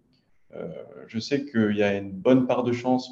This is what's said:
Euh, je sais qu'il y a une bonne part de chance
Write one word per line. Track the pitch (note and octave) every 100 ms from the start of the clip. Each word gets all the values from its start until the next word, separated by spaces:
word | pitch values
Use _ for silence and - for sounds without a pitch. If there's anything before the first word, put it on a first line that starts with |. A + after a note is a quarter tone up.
| _ _ _ _ _ D#2+
Euh, | F2 D#2+ - C2 C2
je | A2+
sais | - C#3+ -
qu'il | A2+ G#2 G#2
y |
a | G2+ G2+
une | G2
bonne | F#2+ A#2+ C3 B2+
part | B2
de | A#2+
chance | A#2+ B2+ B2+ -